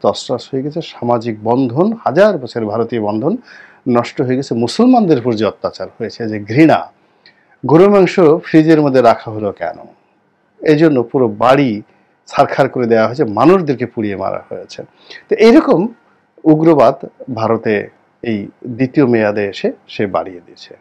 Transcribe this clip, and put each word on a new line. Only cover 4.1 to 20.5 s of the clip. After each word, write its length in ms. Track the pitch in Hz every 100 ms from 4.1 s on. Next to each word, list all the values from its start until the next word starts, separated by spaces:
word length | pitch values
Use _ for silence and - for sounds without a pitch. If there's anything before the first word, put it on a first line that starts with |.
| -
হয়ে 140 | 127 131
গেছে। 180 | 135
মুসলমানদের 640 | 117 123 - 254 247 196 139
উপর 140 | 120
যে 120 | 110
অত্যাচার 420 | 104 - 92 - 92 -
হয়েছে, 300 | 110 - 113
যে 120 | 107
ঘৃণা, 460 | 101 120 160 104 80 _ _ _ _ _ _ _ 127
গরু 240 | 156 202
মাংস 300 | 202 180 - 160 170
ফ্রিজের 400 | - 160 156 156
মধ্যে 200 | 147 131
রাখা 280 | 117 113 -
হলো 220 | 107 104
কেন, 260 | 92 85 - - _ _ _ _ _ _ _ 240
এই 100 | 151
জন্য 260 | 165 131
পুরো 260 | 117 143 120
বাড়ি 540 | 101 117 143 135 117 - _ _ _ _
ছারখার 420 | - 131 - 135
করে 180 | 131 117
দেওয়া 200 | 113 110
হয়েছে, 180 | 120
মানুষদেরকে 640 | 123 104 139 190 151 120 123
পুড়িয়ে 300 | - 104 95
মারা 280 | 98 95 -
হয়েছে। 340 | 95 95 - - _ _ - -
তো 60 |
এইরকম 540 | - 226 277 320 160 220 - _ _ _ _
উগ্রবাদ 500 | 160 156 160 147 117 - - _ -
ভারতে 540 | 117 110 113 113 104 - _ _ _
এই 260 | 120 107 98 _ 127
দ্বিতীয় 400 | 117 131 156 131
মেয়াদে 380 | 117 104 104
এসে 280 | 101 - - - _
সে 180 | - 104
বাড়িয়ে 340 | 90 90 90
দিয়েছে। 300 | _